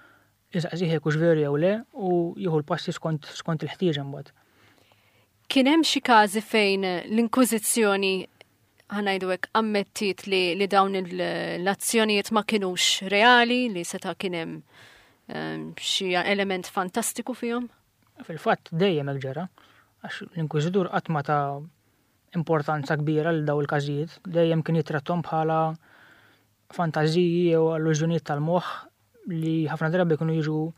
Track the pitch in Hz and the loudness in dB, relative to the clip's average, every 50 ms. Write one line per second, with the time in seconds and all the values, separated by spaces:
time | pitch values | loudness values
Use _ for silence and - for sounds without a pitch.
0 | - - _ _ _ _ _ _ _ _ - 180 151 - - 170 185 160 160 151 | -20 -20 _ _ _ _ _ _ _ _ -4 -4 -4 -4 -4 -2 0 0 0 0
1 | - 156 151 156 170 170 165 156 147 143 143 151 165 190 208 226 247 _ - 269 | 0 0 0 2 4 4 4 4 2 2 0 2 2 2 0 0 -4 _ -10 -6
2 | 196 180 175 175 170 170 202 208 196 175 160 156 151 - 175 151 - - 160 - | -2 0 0 0 0 -2 -4 -4 -4 0 0 0 0 -2 -4 -4 -4 -6 -8 -6
3 | - 165 160 147 - - - - - - 165 151 160 147 - - 196 170 151 143 | -4 -4 -4 -4 -6 -10 -16 -10 -6 -4 -4 -4 -4 -8 -6 -2 0 0 0 -2
4 | 139 139 139 147 147 - _ _ _ _ _ _ _ _ _ _ _ _ _ _ | -4 -8 -10 -12 -14 -18 _ _ _ _ _ _ _ _ _ _ _ _ _ _
5 | _ _ _ _ _ _ _ _ _ - - 269 254 269 311 330 294 - - 277 | _ _ _ _ _ _ _ _ _ 0 2 4 4 6 6 4 4 2 0 0
6 | - - 240 220 208 202 180 220 208 - - 220 208 196 196 196 196 185 180 170 | 2 6 6 6 6 6 2 -4 -4 0 2 2 4 4 2 2 0 -2 -2 -4
7 | - - 220 226 233 214 - 262 254 208 226 220 - - - 240 220 202 196 196 | -4 -2 0 0 0 2 4 4 4 4 2 0 -2 0 0 2 2 2 2 2
8 | 196 190 190 185 - - _ _ - _ _ _ _ _ _ _ _ - 202 208 | 2 0 0 -2 -4 -8 _ _ -20 _ _ _ _ _ _ _ _ -10 -6 -4
9 | 208 196 190 185 185 185 180 180 - - - 196 214 220 208 202 196 - - - | -2 -2 -2 -2 -2 -4 -4 -4 -4 -2 -2 0 0 0 0 -2 -2 -4 -6 -4
10 | 220 196 180 - - 202 190 185 185 180 165 196 202 185 202 196 190 196 196 190 | -2 -2 -4 -4 -4 -2 0 0 0 0 0 0 0 2 4 4 4 4 2 -4
11 | 185 175 180 180 175 170 170 170 170 170 170 170 175 196 196 - - - - 226 | -4 -6 -6 -6 -4 -4 -4 -6 -6 -6 -6 -4 -2 -2 -2 -2 -2 0 2 2
12 | 220 214 208 202 196 - 226 214 202 - 220 208 196 185 180 170 - - - - | 4 4 2 0 0 0 0 0 0 0 0 0 0 -2 -2 0 0 0 0 0
13 | 190 190 202 202 220 240 247 240 240 233 247 247 254 240 196 175 170 - - 185 | -2 0 4 6 6 8 8 6 6 4 2 0 0 -2 -4 -6 -6 -8 -8 -8
14 | - 190 170 - - 185 180 165 165 170 165 160 - _ _ - - - - - | -8 -8 -8 -6 -6 -6 -4 -4 -6 -8 -10 -12 -14 _ _ -20 -20 -20 -20 -20
15 | _ _ _ _ _ - - 156 156 156 160 160 156 160 165 - - - - - | _ _ _ _ _ -12 -10 -8 -8 -8 -8 -10 -10 -12 -12 -8 -6 -4 -4 -2
16 | 196 185 180 175 175 196 202 202 196 196 190 180 180 - - 202 185 185 - 233 | 0 0 0 0 2 0 0 0 0 -2 -2 -4 -6 -6 -4 -4 -4 -2 -2 -4
17 | 220 - - - 233 - 247 - - 233 233 247 247 233 _ _ _ _ _ _ | -4 -4 -4 -6 -8 -8 -8 -6 -6 -4 -4 -4 -6 -8 _ _ _ _ _ _
18 | _ _ _ - - - 165 147 - 226 - - - - 170 160 196 202 170 147 | _ _ _ -18 -14 -12 -10 -4 0 0 0 0 -2 -4 -2 0 2 2 2 2
19 | 139 139 139 139 127 131 131 151 185 185 _ _ _ _ _ _ _ _ _ _ | 0 -2 -4 -4 -6 -6 -6 -6 -8 -10 _ _ _ _ _ _ _ _ _ _
20 | - 185 - - - - - 170 160 143 - 151 147 175 185 202 185 - - 185 | -14 -12 -12 -12 -12 -10 -6 -6 -4 -2 0 0 0 2 2 2 0 0 -2 -4
21 | - - 165 143 156 - 151 147 143 139 139 139 151 170 _ _ _ _ _ _ | -2 -2 -2 -2 0 0 0 0 0 -2 -4 -8 -12 -16 _ _ _ _ _ _
22 | _ _ _ _ _ _ - 180 147 - 165 156 143 - 156 151 139 - 160 147 | _ _ _ _ _ _ -6 -4 0 2 2 2 2 0 -2 -2 0 -2 -2 0
23 | 147 151 156 151 151 170 170 156 151 147 147 147 143 143 156 147 143 147 143 143 | 0 0 0 0 2 2 0 0 0 0 0 0 0 0 0 -2 -2 -2 -4 -4
24 | 160 170 - - - 190 165 170 170 165 165 160 151 - 165 165 147 - 160 147 | -6 -6 -10 -14 -10 -2 2 2 4 4 2 2 0 0 0 0 0 0 -2 -4
25 | - - 175 175 - - 165 160 160 160 160 160 160 160 160 - _ _ _ - | -2 -2 -2 -2 -2 -2 -2 -2 0 0 2 0 0 0 -2 -6 _ _ _ -20
26 | - - - _ _ _ _ _ _ _ _ _ _ - - - 175 160 - 160 | -20 -20 -20 _ _ _ _ _ _ _ _ _ _ -10 -4 -2 -2 0 0 0
27 | 151 160 156 180 180 170 170 175 180 170 165 160 160 160 165 160 160 160 156 147 | 0 2 2 2 2 4 4 2 2 4 4 4 4 4 2 0 0 0 2 2
28 | 160 165 170 160 - - 147 147 151 160 175 175 - - - - - - _ _ | 2 0 0 -2 -2 -2 -4 -2 0 0 0 0 0 -2 -10 -12 -14 -18 _ _
29 | _ _ _ 480 415 254 170 160 160 160 160 165 156 143 160 156 160 156 160 180 | _ _ _ _ -10 -8 -6 -4 -2 0 0 0 0 -2 -2 -2 -2 0 2 2
30 | 180 170 156 143 165 160 160 160 151 156 156 156 156 165 - | 4 4 2 2 0 0 0 0 0 0 -2 -2 -4 -4 -8